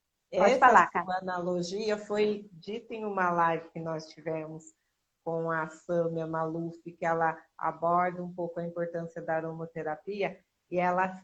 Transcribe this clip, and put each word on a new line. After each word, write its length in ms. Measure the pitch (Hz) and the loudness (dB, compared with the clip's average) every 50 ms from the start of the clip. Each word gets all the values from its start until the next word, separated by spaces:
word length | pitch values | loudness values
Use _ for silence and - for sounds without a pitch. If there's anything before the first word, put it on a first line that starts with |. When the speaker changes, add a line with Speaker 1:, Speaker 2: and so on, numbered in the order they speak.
| _ _ _ _ _ _ | _ _ _ _ _ _
Speaker 1:
essa 260 | - 180 190 214 262 254 | 2 6 6 6 8 8
Speaker 2:
falar, 320 | 269 247 226 185 170 - | 8 10 10 10 8 6
Speaker 1:
sua 140 | - 180 175 | 4 -2 -2
Speaker 2:
Kátia. 100 | 185 180 185 | -2 -4 -4
Speaker 1:
analogia 800 | 185 185 180 175 175 180 180 180 175 180 196 214 220 208 208 208 | -4 -4 -4 -2 -2 0 0 0 -2 -2 -4 -4 -2 0 -2 -2
foi 500 | - - 208 214 214 208 208 208 - - | -2 -2 0 2 2 2 0 -2 -6 -12
dita 420 | 170 160 - 202 214 233 226 - 233 | -20 -16 -10 -10 -8 -8 -8 -10 -10
em 100 | 220 220 | -8 -6
uma 260 | 208 202 190 180 175 | -4 -2 0 0 2
live 380 | 175 170 170 165 165 165 165 - | 4 4 4 4 2 0 -4 -8
que 80 | - 170 | -10 -8
nós 260 | 160 165 160 156 160 | -6 -6 -6 -6 -8
tivemos 580 | - - 156 151 165 160 160 156 156 160 160 - - _ _ _ _ _ _ _ _ _ _ | -10 -16 -12 -8 -6 -6 -6 -6 -8 -12 -14 -16 -20 _ _ _ _ _ _ _ _ _ _
com 280 | - 170 165 165 165 165 | -6 -4 -4 -2 -2 -2
a 180 | 165 160 160 165 | -2 -2 -2 -4
Sâmia 580 | - - - - 175 170 165 165 165 165 160 | -8 -10 -6 -2 0 0 0 0 -2 -4 -4
Maluf, 540 | 160 160 160 160 160 160 165 170 170 170 - - 170 | -4 -2 -2 -2 -2 -4 -4 -6 -6 -8 -12 -16 -16
que 120 | 175 - 175 | -10 -4 -2
ela 320 | 165 165 165 165 160 160 - - _ _ - | 0 0 2 2 0 0 -4 -10 _ _ -6
aborda 640 | - 160 156 156 165 170 175 175 180 180 175 180 | -6 -6 -4 -2 0 2 2 2 2 0 -2 -4
um 100 | 180 175 | -8 -8
pouco 260 | 180 180 170 165 - 170 | -6 -6 -6 -6 -6 -6
a 60 | 170 | -8
importância 560 | 170 170 175 170 170 - 165 165 165 - 170 | -6 -4 -4 -4 -4 -4 -6 -8 -8 -10 -8
da 160 | 160 165 160 | -4 -2 -2
aromoterapia, 1040 | 160 160 160 160 160 165 165 - 160 151 156 151 - - 196 208 196 185 170 185 - _ _ _ _ _ - | -2 -2 -4 -8 -8 -10 -10 -8 -8 -6 -6 -6 -8 -8 -8 -6 -4 -4 -4 -6 -8 _ _ _ _ _ -6
e 80 | 175 180 | -2 0
ela 340 | 180 180 180 185 190 190 190 - | 2 2 2 2 0 -2 -4 -8